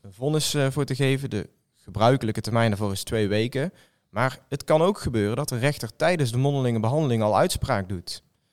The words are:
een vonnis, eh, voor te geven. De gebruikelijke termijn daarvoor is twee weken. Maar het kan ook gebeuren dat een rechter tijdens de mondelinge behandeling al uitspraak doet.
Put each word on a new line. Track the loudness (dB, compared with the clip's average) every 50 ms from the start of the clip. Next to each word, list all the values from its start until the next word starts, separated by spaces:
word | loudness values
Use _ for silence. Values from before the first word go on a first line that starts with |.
| -20
een | -20 -12
vonnis, | -6 -4 -2 0 0 0 0 0
eh, | 0 0 0
voor | 0 -2 -2
te | -2 -2
geven. | 0 0 0 0 0 -2 -4
De | -6 -6 -6 -8 _ _ _ _ _
gebruikelijke | _ _ -10 -2 4 4 4 4 4 2 -2 -4 -4
termijn | -4 -2 0 2 2 2
daarvoor | 0 0 -2 -4 -4
is | -6 -6
twee | -4 -2 0 0 2
weken. | 2 0 0 0 -2 -4 -4 -4 -6 -10 _ _ _ _ _ _
Maar | -4 -2 -2 -2 -2 -6 -10 -10
het | -10 -6 0
kan | 2 2 4 4
ook | 2 0 0
gebeuren | -2 -2 0 0 0 0 0
dat | -2 -4 -4
een | -2 0
rechter | 0 0 -2 -2 -6 -10 -4
tijdens | 0 0 2 2 2 0 0
de | 0 2
mondelinge | 2 2 2 2 0 0 0 0
behandeling | 0 0 2 2 2 2 2 2 2
al | 4 4
uitspraak | 4 4 2 0 -2 -2 -2 -2 -2 -2 -4
doet. | -6 -8 -10 -10 -14 -16 -18 _ _ _ _ _